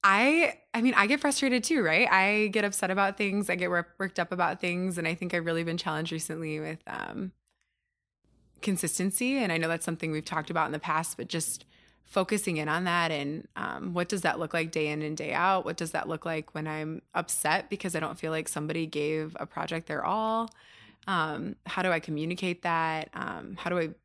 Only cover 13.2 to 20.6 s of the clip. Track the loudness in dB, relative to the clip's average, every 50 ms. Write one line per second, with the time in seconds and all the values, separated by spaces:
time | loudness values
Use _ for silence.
13.2 | -2 -4 -6 -6 -10 -10 _ -6 -4 -4 -4 -6 -6 -2 0 0 0 0 0 0
14.2 | 2 0 0 0 -2 -2 0 -2 -2 0 0 0 0 0 0 -2 -2 -4 -4 -4
15.2 | -4 -4 -2 0 2 2 2 2 0 -2 -4 -4 -6 -4 -4 -4 -4 -4 -6 -6
16.2 | -4 -4 -4 -4 -6 -8 _ -8 -6 -6 -6 -6 -6 -6 -8 -10 _ _ -4 -4
17.2 | -2 -2 -2 -2 2 2 2 2 2 -2 -6 -4 -4 -4 -2 -2 -2 -2 -4 -6
18.2 | -4 -4 -2 -2 -4 -4 -4 -4 -4 -2 -2 -2 -4 -2 -2 -2 -2 0 0 -2
19.2 | -4 -6 -8 -10 -10 -8 -6 -6 -4 -4 -4 -6 -4 -4 -4 -2 0 0 0 0
20.2 | 0 0 0 0 -2 -4 -8 _